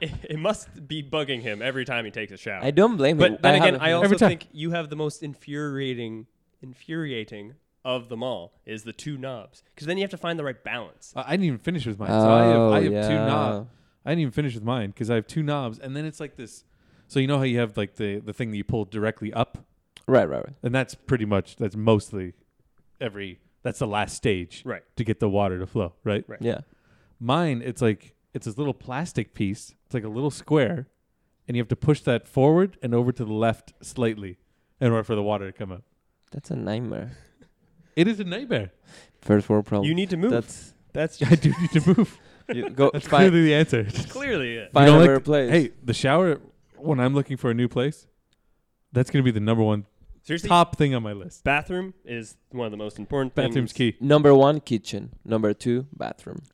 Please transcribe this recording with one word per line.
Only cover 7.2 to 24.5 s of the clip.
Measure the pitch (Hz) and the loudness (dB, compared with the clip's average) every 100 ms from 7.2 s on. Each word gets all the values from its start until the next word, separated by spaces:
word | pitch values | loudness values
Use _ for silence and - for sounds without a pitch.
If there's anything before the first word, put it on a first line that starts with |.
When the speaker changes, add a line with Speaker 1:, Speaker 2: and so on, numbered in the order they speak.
| 107 107 104 143 _ _ | -10 -14 -18 -20 _ _
Speaker 1:
of | 131 127 117 | -6 -6 -8
them | 113 | -8
all | 131 101 85 _ - | -8 -8 -12 _ -14
is | 110 | -14
the | 117 | -12
two | - 151 135 | -14 -12 -12
knobs, | 131 120 - _ _ - | -12 -14 -18 _ _ -14
'cause | 147 | -8
then | 190 | -6
you | |
have | 196 | -6
to | 185 | -8
find | 170 165 | -8 -6
the | |
right | 143 117 | -8 -10
balance. | 104 117 87 - - 131 | -10 -12 -12 -20 -16 -12
Speaker 3:
I, | |
I | 127 | -4
didn't | 180 | -2
even | 175 117 | -2 -2
finish | 170 175 113 | -6 -6 -6
with | 101 | -6
mine. | 98 | -2
So | 110 110 | 4 6
I | 117 | 6
have, | 117 117 | 6 6
I | |
Speaker 2:
Oh, | 113 | 4
Speaker 3:
have | 104 98 104 107 | 4 2 0 0
two | |
Speaker 2:
yeah. | 107 110 | 0 0
Speaker 3:
knobs. | 143 113 104 120 _ _ _ | 0 -2 -4 -10 _ _ _
I | 131 | -4
didn't | 170 | -2
even | 135 | -2
finish | 151 143 | -2 -4
with | 113 | -4
mine | 110 127 101 | -4 -4 -4
'cause | - 113 | -6 -2
I | |
have | 113 - | -2 -2
two | 160 | -4
knobs, | 147 147 120 117 | -4 -4 -6 -10
and | 131 143 | -10 -10
then | |
it's | 156 - | -10 -12
like | 147 - | -16 -16
this | 113 - _ _ _ _ - | -18 -20 _ _ _ _ -4
so | 139 | 0
you | 131 | 2
know | 143 | 2
how | |
you | 131 120 | 2 0
have, | 113 107 | 0 -2
like, | 98 - | -6 -4
the, | 104 101 | -6 -6
the | 98 | -8
thing | 104 117 | -8 -6
that | 104 | -6
you | |
pull | - 113 | -4 -4
directly | 95 107 107 - 104 | -4 -4 -4 -4 -6
up? | 113 127 - - _ _ - - | -4 -4 -6 -20 _ _ -10 2
Speaker 2:
Right, | 127 85 | 4 4
right, | 67 | -2
right. | - - | -8 -8
Speaker 3:
And | 123 | -4
that's | 131 123 | -2 -4
pretty | - - 127 | -8 -4 -2
much, | 104 98 - - | 0 -2 -2 -6
that's | 107 104 | -8 -2
mostly | 113 107 - 101 90 - _ _ _ _ _ - | 2 2 2 -8 -10 -14 _ _ _ _ _ -10
every, | 120 101 95 87 _ _ | -10 -10 -14 -16 _ _
that's | 123 - | -10 -6
the | 110 | -4
last | 104 101 | -2 -4
stage | - 123 92 87 | -4 -2 -2 -6